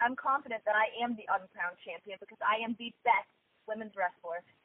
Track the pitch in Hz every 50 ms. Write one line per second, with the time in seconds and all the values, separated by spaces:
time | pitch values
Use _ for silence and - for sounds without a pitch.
0 | 233 240 262 - - 285 269 277 269 254 226 214 - 208 208 214 220 220 - 220
1 | 240 240 240 214 208 - 190 190 185 - - 214 - 175 180 - - - 262 -
2 | - 208 190 190 208 - 220 - - 202 214 220 226 226 240 - 233 233 - _
3 | - 240 226 - - _ _ _ _ _ _ _ - - 220 220 220 214 196 196
4 | 185 180 175 _ - 170 165 175 - _ _ _ -